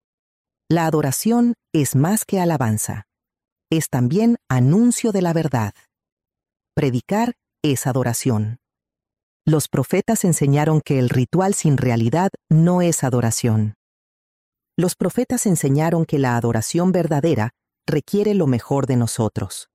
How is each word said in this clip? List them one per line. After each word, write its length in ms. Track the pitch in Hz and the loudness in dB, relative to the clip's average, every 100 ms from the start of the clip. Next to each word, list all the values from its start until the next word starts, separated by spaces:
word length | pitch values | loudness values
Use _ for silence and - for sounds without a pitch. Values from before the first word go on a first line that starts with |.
| _ _ _ _ _ _ - | _ _ _ _ _ _ -2
La 180 | 170 160 | 0 0
adoración 680 | 156 143 - 220 240 240 - _ | 0 0 -2 0 2 0 -2 _
es 220 | 156 135 | -2 0
más 300 | 131 160 220 | 2 2 0
que 160 | - 190 | -2 -2
alabanza. 640 | 170 147 117 107 - 104 - _ _ _ _ _ - | 0 0 0 -2 -4 -10 -14 _ _ _ _ _ -4
Es 180 | 160 - | -4 -2
también 500 | 127 123 180 233 233 - | -2 0 2 2 0 0
anuncio 640 | 131 131 196 240 - 233 | 2 2 4 2 0 -2
de 100 | 196 | 0
la 100 | 170 | 0
verdad. 420 | 165 151 120 104 - _ _ _ _ _ _ _ _ _ | 0 -2 -2 -4 -8 _ _ _ _ _ _ _ _ _
Predicar 600 | - 143 120 - 208 240 - _ _ | -2 -2 -2 -2 -2 -2 -4 _ _
es 240 | 151 127 135 | -2 -2 -2
adoración. 720 | 127 123 113 135 107 107 120 _ _ _ _ _ _ _ _ - | -2 -2 -2 -2 0 -2 -6 _ _ _ _ _ _ _ _ 0
Los 220 | 151 - | 0 0
profetas 560 | 143 127 180 - 220 | -2 0 -2 0 0
enseñaron 560 | 185 - 139 147 151 156 | 0 2 2 2 2 0
que 180 | - 135 | 2 0
el 100 | 123 | 2
ritual 460 | 127 123 165 190 | 0 0 0 0
sin 220 | 202 160 127 | 0 0 2
realidad 540 | 123 117 113 156 190 - - | 0 0 0 0 0 -2 0
no 340 | 156 170 180 | 4 4 4
es 220 | 175 - | 0 0
adoración. 720 | 135 123 113 - 120 110 107 - _ _ _ _ _ _ _ _ _ - | 0 0 0 0 0 0 -2 -6 _ _ _ _ _ _ _ _ _ -4
Los 180 | 175 | -2
profetas 500 | - 180 - 262 247 | -2 -4 -2 -2 -2
enseñaron 600 | 208 165 139 143 160 170 160 | 0 0 2 0 2 0 0
que 120 | 147 | 0
la 180 | 131 120 | 0 0
adoración 560 | 117 113 - 165 180 | 0 -2 -2 0 0
verdadera 580 | 175 165 151 160 131 107 - _ _ - | 0 0 0 0 0 -2 -8 _ _ -4
requiere 460 | 151 - 202 208 | -4 -2 -2 0
lo 140 | 202 143 | 0 0
mejor 400 | 120 - 139 123 | 0 -2 -2 0
de 100 | 123 | 0
nosotros. 720 | 117 - 107 - 98 - - | 0 -2 -4 -4 -8 -10 -18